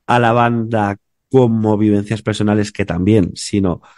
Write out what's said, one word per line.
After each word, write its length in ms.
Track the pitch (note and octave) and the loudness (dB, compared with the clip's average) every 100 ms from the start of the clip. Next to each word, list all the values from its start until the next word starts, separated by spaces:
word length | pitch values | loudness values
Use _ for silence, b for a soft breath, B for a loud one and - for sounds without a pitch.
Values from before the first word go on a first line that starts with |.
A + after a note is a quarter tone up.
| - | -2
a 120 | A#2+ | 0
la 140 | A#2 | 2
banda 640 | A#2+ A#2+ A#2 A2 A2+ G2+ G2 _ _ _ | 2 2 0 -4 -2 -2 -4 _ _ _
como 460 | C3 B2 A2+ G#2+ G#2 | 2 2 2 0 2
vivencias 460 | G#2+ G#2 G2+ A2 | 2 0 0 -6
personales, 500 | A2+ G#2+ G#2+ G#2+ G#2 | -4 -4 0 0 -2
que 140 | - G2+ | -4 -4
también, 460 | E2+ F#2+ A2 F2 - | -2 2 2 2 -4
sino, 480 | - G#2 F#2+ E2 b | -6 -2 -2 -4 b